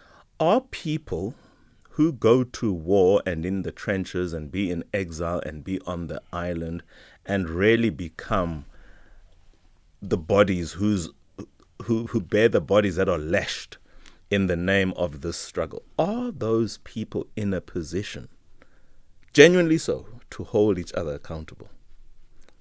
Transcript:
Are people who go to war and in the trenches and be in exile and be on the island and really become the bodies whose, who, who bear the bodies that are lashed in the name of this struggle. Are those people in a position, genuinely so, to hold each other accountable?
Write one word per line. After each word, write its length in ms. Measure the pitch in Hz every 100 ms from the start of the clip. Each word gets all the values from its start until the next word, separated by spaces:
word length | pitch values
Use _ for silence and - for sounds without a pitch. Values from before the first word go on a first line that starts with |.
| - - _ -
Are 220 | 156 220
people 760 | 254 - 160 151 - 82 95 - _ _ _ _ _
who 200 | - 156
go 320 | 127 110 127
to 300 | 127 - 113
war 480 | 90 80 101 92 101 -
and 200 | 82 85
in 160 | 95
the 100 | 82
trenches 640 | - - 98 90 92 90
and 180 | 82 76
be 180 | 92 95
in 140 | 85 -
exile 480 | 101 92 80 85 87 -
and 180 | 76
be 160 | 71 95
on 260 | - 87 85
the 140 | - -
island 500 | 87 87 85 82 85 - - - - -
and 240 | 98 85
really 400 | 82 101 117 117
become 760 | 80 85 - - 107 87 80 71 - - - - - - - - - _ _ _ -
the 160 | 98 101
bodies 560 | 80 98 101 92 82
whose, 360 | 87 104 104 80 - _ - - _ _ -
who, 240 | - 113 117
who 120 | 120
bear 300 | 85 104 113
the 100 | -
bodies 380 | 76 101 101 85
that 100 | 95
are 100 | 85
lashed 600 | 76 95 82 - - - _ - - - - 101
in 120 | 95
the 100 | 87
name 340 | 90 98 95 -
of 240 | 87 73
this 160 | 82 87
struggle. 440 | - - 80 - - -
Are 320 | 165 233 247
those 500 | 160 110 113 110 -
people 460 | - - 110 101 - -
in 160 | 101
a 80 | 92
position, 680 | - 92 76 85 104 - - - - - - - - - - - -
genuinely 460 | - 156 180 165 160
so, 300 | - 67 - - -
to 120 | -
hold 340 | 90 110 107 90
each 140 | 85
other 200 | - 82
accountable? 560 | 73 - 80 78 - - - - - - - - - - -